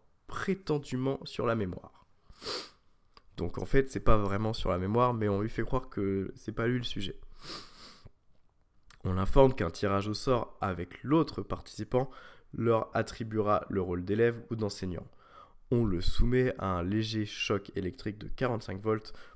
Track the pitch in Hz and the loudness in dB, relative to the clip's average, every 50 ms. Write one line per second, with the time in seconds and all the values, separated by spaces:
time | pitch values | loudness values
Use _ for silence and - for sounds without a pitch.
0 | _ _ _ _ _ - - - - - 185 190 - - 151 147 139 - 131 127 | _ _ _ _ _ -12 -10 -6 -2 -2 -4 -2 -2 -2 -2 -2 -2 -4 -4 -2
1 | 127 135 135 - - - - - 117 117 117 110 101 90 85 - - - - _ | -2 -2 -2 -4 -8 -8 -6 -2 0 0 0 0 -2 -4 -6 -8 -12 -16 -20 _
2 | _ _ _ _ _ - - - - - - - - - - _ _ _ _ _ | _ _ _ _ _ -20 -20 -12 -10 -8 -8 -8 -8 -12 -18 _ _ _ _ _
3 | _ _ _ - - - - - 87 82 - 98 98 - - 139 135 101 - 101 | _ _ _ -20 -20 -16 -8 -6 -4 -4 -4 -4 0 4 4 4 4 2 -2 4
4 | 101 - 107 107 101 98 98 101 110 90 - - - - 90 90 92 98 107 120 | 8 8 8 8 8 4 0 0 0 -2 -2 0 0 0 0 0 0 2 2 4
5 | 123 123 120 113 107 104 101 98 104 113 - - 110 - - - - - - 110 | 4 2 2 0 0 0 2 0 0 -2 -2 -2 0 0 0 0 -2 -4 -4 -2
6 | 98 98 98 98 95 - - - - - 110 - 117 120 127 123 117 - - - | -2 0 0 -2 -2 -4 -8 -10 -12 -8 -6 -2 -2 0 0 -2 -2 -4 -4 -4
7 | - - - - - - - - - - - - - - - - - - - - | -4 -6 -6 -10 -14 -18 -18 -16 -14 -14 -14 -14 -16 -18 -20 -20 -20 -20 -20 -20
8 | - - - _ _ - - - _ _ _ _ _ _ _ - _ - - - | -20 -20 -20 _ _ -20 -20 -20 _ _ _ _ _ _ _ -20 _ -20 -14 -6
9 | - 95 90 92 98 - - 143 135 131 127 - 95 82 - - - 98 98 98 | -2 0 0 2 2 6 8 8 8 8 6 2 -2 -4 -2 -2 0 0 2 0
10 | 101 107 104 - - 135 127 117 - - - - 104 98 90 82 90 - - - | 0 -2 -4 -2 0 0 0 0 -2 -6 -6 -4 -4 -4 -4 -4 -8 -10 -12 -10
11 | - 120 147 165 151 - - - 101 - 92 - - - - - 110 - - 123 | -2 2 2 2 2 0 -4 -8 -6 -6 -6 -8 -8 -12 -10 -10 -6 -2 0 0
12 | 135 - - - - - - - - - - - 110 117 113 110 - - - 110 | 0 -2 -6 -14 -20 -20 -20 -20 -20 -10 -6 -2 2 2 2 2 0 -2 -2 -4
13 | 110 - - - 117 110 110 107 101 104 104 - - - 101 98 90 90 87 90 | -4 -4 -6 -10 -8 -4 -2 0 2 2 2 2 0 -2 -2 -2 0 0 -2 -4
14 | 90 95 101 110 117 120 117 117 - - 117 110 107 98 - - 95 92 85 - | -2 0 2 2 2 2 2 -2 -8 -8 -4 -4 -2 -4 -4 -4 -6 -6 -6 -8
15 | - - - - - - - - - - - - - - 123 120 117 107 - 113 | -10 -12 -18 -20 -20 -20 -20 -20 -20 -20 -20 -20 -4 0 2 2 2 2 0 2
16 | - - - - 120 117 123 127 127 127 - - - 95 92 87 85 92 101 110 | 4 4 6 6 6 6 4 4 2 2 -2 -2 -2 -2 -2 0 0 0 0 0
17 | 110 110 113 110 107 104 - - - - 107 98 98 - - 98 92 90 - - | -2 -2 -4 -4 -4 -4 -6 -6 -2 0 0 -2 -2 -6 -6 -6 -6 -4 -6 -6
18 | - 110 101 107 - - - - 131 123 117 107 - - 95 98 104 110 110 110 | -8 -8 -8 -6 -6 -6 -4 -2 -2 -2 -2 -2 -4 -8 -8 -4 -2 0 0 -2
19 | - - - - - - - | -2 -8 -14 -14 -16 -18 -20